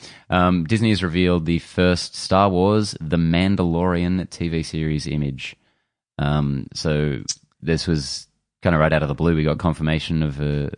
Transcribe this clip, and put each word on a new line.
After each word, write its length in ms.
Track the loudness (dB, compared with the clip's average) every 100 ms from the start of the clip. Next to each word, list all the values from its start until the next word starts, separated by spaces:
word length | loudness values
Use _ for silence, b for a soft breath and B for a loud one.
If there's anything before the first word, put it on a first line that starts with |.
| B B B
Um, 340 | 2 4 2
Disney 260 | 0 0 2
has 120 | 2
revealed 440 | 0 2 2 2 0
the 120 | -2
first 560 | -2 0 2 2 -2
Star 340 | -10 0 2 4
Wars 460 | 2 2 2 -2 -6
The 160 | -2 0
Mandalorian 1120 | 2 2 2 2 0 2 0 0 0 -2 -4
T 180 | -6 -4
V 140 | -2
series 440 | -4 -4 -2 -2 -2
image. 480 | -4 -4 -6 -12 -16 _ _ _ _ _ -4
Um, 500 | -2 0 0 -2 -6
so 480 | -6 -2 0 0 -2 -8 -12 _ -8
this 260 | -2 0 0
was 400 | -2 -2 -10 -14 _ _ _
kinda 160 | 0 2
right 140 | 4
out 100 | 2
of 60 | 0
the 60 |
blue. 200 | 0 2
We 80 | 2
got 160 | 0 0
confirmation 640 | -2 -2 0 -2 -2 -2
of 180 | -2 -2
a, 300 | -2 -2 -4